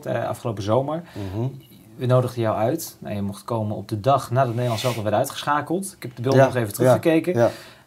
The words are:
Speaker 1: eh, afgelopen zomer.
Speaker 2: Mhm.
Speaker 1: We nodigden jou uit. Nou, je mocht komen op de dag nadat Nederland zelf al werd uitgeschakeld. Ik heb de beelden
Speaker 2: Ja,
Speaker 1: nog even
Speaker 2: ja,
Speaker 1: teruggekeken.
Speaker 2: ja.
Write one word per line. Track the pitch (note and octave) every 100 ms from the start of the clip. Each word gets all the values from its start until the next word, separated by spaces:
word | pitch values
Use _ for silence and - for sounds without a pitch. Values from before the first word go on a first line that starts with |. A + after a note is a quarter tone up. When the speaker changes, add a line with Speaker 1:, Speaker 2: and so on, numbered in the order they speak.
| C3+
Speaker 1:
eh, | A#2 -
afgelopen | - A#2+ G#2+
zomer. | G2+ A#2+ C#3 E3 E3+ G#2 G2
Speaker 2:
Mhm. | G2+ C3 - - - - -
Speaker 1:
We | B2
nodigden | B2+ B2 A#2+
jou | A2 G2+
uit. | A#2 E3 - -
Nou, | - G#2
je |
mocht | G2+ -
komen | - A2+ G#2 G2+
op | G2
de | G#2+
dag | B2+ C#3 -
nadat | B2 B2
Nederland | A2+ B2 G#2+
zelf | C3 A2+
al |
werd | G#2+ G#2
uitgeschakeld. | C#3 - D3+ D3 C#3+ F3 G3 -
Ik |
heb | B2 -
de |
beelden | B2 C3+
Speaker 2:
Ja, | C3
Speaker 1:
nog | B2+
even | G#2+
Speaker 2:
ja, | -
Speaker 1:
teruggekeken. | B2+ A#2 E3+ D#3+ D3+
Speaker 2:
ja. | A#2 A2+ - - -